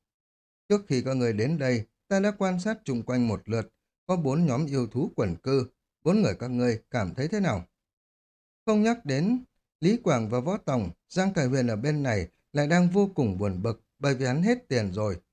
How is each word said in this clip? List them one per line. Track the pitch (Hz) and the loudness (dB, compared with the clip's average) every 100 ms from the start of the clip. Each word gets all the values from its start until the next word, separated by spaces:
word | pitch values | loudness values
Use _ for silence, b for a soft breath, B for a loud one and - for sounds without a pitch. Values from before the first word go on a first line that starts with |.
| _ _ _ _ _ _ - | _ _ _ _ _ _ -2
"Trước | 202 202 | -2 0
khi | 131 | -2
các | 131 | 0
người | 131 120 | 0 0
đến | 104 123 165 | 0 0 0
đây, | 131 120 107 _ - | 0 -2 -4 _ -2
ta | 196 | 0
đã | 202 | 0
quan | 202 190 185 | 0 -2 -2
sát | 208 220 | -4 -6
chung | - 120 | -4 -4
quanh | 110 123 120 | -2 0 0
một | 95 - | -2 -2
lượt, | 113 107 _ _ _ - | -4 -4 _ _ _ -4
có | 180 | 0
bốn | 143 143 170 | 0 2 2
nhóm | 120 156 | 2 0
yêu | 139 117 | -2 -2
thú | 120 180 - | -2 -4 -2
quần | 104 82 | -2 -2
cư, | - 135 110 _ _ _ | 0 0 -2 _ _ _
bốn | 156 214 | 0 2
người | 156 | 2
các | 90 123 | -2 -4
ngươi | 123 123 110 - | 0 0 0 -4
cảm | 123 95 | -4 -4
thấy | 101 151 | -4 -4
thế | 214 | 0
nào?" | 185 101 - _ _ _ _ _ _ _ _ _ - | 0 -2 -6 _ _ _ _ _ _ _ _ _ 0
Không | 214 | 2
nhắc | 220 240 | 2 0
đến, | 147 135 185 247 - _ _ - | -2 0 0 0 -4 _ _ -2
Lý | 165 247 | 0 2
Quảng | - 127 107 | 2 0 0
và | 123 | -2
Võ | 139 208 | -2 -4
Tòng, | - 127 90 - _ | -2 -2 -2 -6 _
Giang | 175 190 | -2 0
Thái | 185 127 | 0 0
Huyền | 135 120 | 2 0
ở | 107 | 0
bên | 143 151 | -2 0
này | 139 104 92 _ _ | 0 0 -2 _ _
lại | 143 147 | -2 2
đang | 175 175 | 4 4
vô | 190 196 | 4 2
cùng | 190 120 92 | 2 0 0
buồn | 101 92 | -2 -2
bực | 113 110 _ - | -4 -6 _ -4
bởi | 139 | -2
vì | 127 131 | 0 0
hắn | 135 | 0
hết | 196 247 - | 2 0 0
tiền | 123 101 | -2 0
rồi. | 95 107 90 _ | -2 -2 -4 _